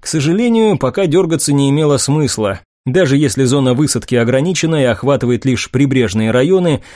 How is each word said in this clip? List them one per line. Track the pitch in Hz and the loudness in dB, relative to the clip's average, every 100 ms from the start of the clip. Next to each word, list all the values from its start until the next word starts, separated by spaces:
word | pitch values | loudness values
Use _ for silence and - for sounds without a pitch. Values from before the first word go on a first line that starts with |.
К | - | -6
сожалению, | 156 143 185 240 226 220 190 | -4 0 0 2 2 2 2
пока | 127 123 190 | -2 -2 0
дергаться | 156 175 160 - | 2 0 -2 0
не | 143 139 | 0 2
имело | 143 156 139 | 0 2 0
смысла. | - 151 139 - 104 95 _ _ - | 0 0 -2 -2 -4 -4 _ _ -4
Даже | 139 165 139 | 0 2 2
если | 147 117 | 0 0
зона | 131 143 131 | 0 2 0
высадки | 127 151 120 - 123 | 0 0 -2 -2 0
ограничена | 117 131 160 175 160 160 | 0 0 0 -2 -2 0
и | 127 | 0
охватывает | 113 123 135 120 120 135 | 0 -2 -2 0 -2 0
лишь | 120 - | -2 -2
прибрежные | 131 139 131 113 101 110 | 0 0 2 0 0 0
районы, | 120 143 190 175 147 - | 0 2 2 2 -2 -6